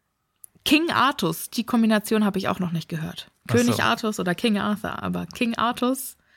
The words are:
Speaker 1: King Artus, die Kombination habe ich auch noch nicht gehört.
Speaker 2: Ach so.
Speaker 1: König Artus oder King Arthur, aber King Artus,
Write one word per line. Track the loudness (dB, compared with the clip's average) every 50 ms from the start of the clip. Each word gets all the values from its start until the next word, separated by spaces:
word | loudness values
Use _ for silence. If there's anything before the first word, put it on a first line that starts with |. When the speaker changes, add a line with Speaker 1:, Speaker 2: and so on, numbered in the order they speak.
| _ _ _ _ _ _ _ _ -20 _ _ _ _
Speaker 1:
King | 2 2 4 4 2
Artus, | 2 2 2 2 2 0 -2 -2 -2 -4 -8 -6
die | -6 -6 -2
Kombination | 0 2 2 4 4 2 2 2 2 2 2 2
habe | 2 0
ich | 0 -2
auch | -2 -2 -2
noch | -2 -2
nicht | -2 -4 -4 -6
gehört. | -6 -6 -6 -8 -8 -12 -16 -18 _ _ _
Speaker 2:
Ach | 0 2
so. |
Speaker 1:
König | 4 4 4 4 4 2
Artus | 2 2 2 0 -2 -2 -2
oder | -2 -2 -2
King | 0 0 0 2 2
Arthur, | 0 -2 -2 -2 -4 -6 -6 -6
aber | -6 -4 -4 -4 -6
King | -8 -4 -4 -2 -2 0
Artus, | 0 -2 -2 0 0 0 0 0 -2 -6 -10 -14 _ _ _ _